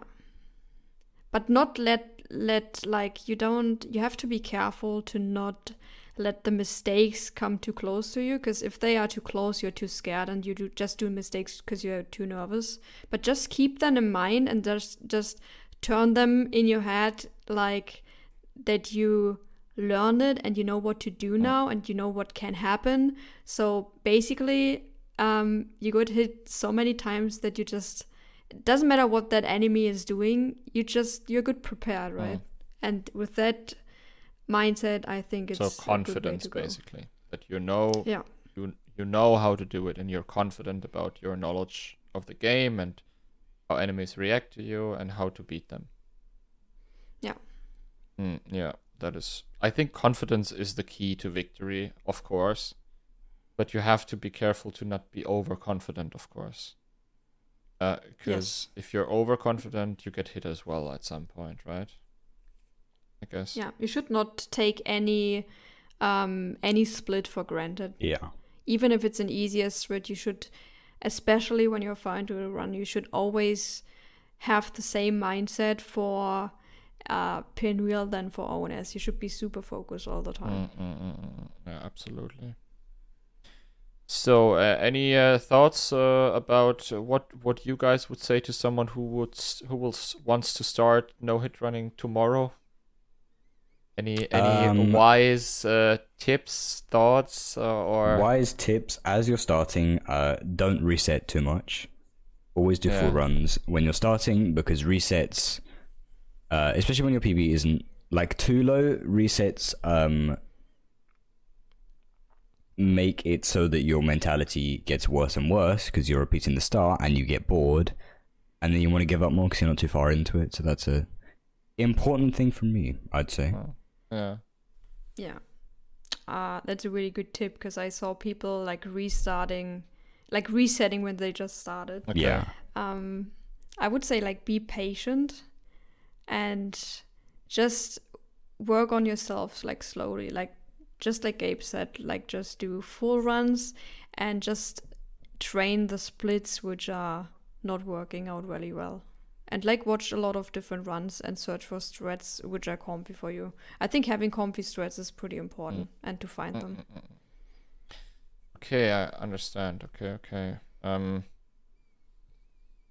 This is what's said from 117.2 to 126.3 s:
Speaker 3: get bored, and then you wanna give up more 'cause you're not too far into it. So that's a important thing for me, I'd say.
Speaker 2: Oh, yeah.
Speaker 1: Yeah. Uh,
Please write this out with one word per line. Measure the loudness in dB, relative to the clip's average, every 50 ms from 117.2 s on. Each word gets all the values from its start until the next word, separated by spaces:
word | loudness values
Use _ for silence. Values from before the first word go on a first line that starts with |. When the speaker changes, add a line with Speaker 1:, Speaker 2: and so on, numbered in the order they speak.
| 2
Speaker 3:
get | 0 -2 -2 0
bored, | 2 2 4 6 6 6 6 4 2 0 -6 -10 -16 -20 -20 _ _ _ _ _ _ _ _
and | 0 2 4
then | 4 6
you | 6
wanna | 6 4 4
give | 4 4 4 4
up | 4 4
more | 4 4 2
'cause | 2 4 4
you're | 4
not | 4 2
too | 0 0
far | 2 4 4 4 4
into | 4 2 2 2 0
it. | 0 0 -2
So | -2 0
that's | 0 0 2 2
a | 2 2 2 2 -2 -6 -14 -14 -16 -20 _ _ _ _ _ _ _ _ 0
important | 2 4 4 4 4 4 4 4 4 2 4
thing | 4 2 2
for | 2 2 0
me, | 2 2 2 0 0 -2 -6 -8 -4 -2
I'd | -2 0 0
say. | -2 -2 0 0 0
Speaker 2:
Oh, | -2 -4 -8 -12 -14 -18 _ _ _ _ _ -8
yeah. | -6 -6 -6 -6 -10 -14 _ _ _ _ _ -20 -20 -20 -20 -18 -16 -16 -16 -14
Speaker 1:
Yeah. | -14 -12 -12 -14 -16 -18 _ -20 -20 -20 -20 -20 -20 -20 -20 -20 -20 -12 -12 -12 -12 -10
Uh, | -10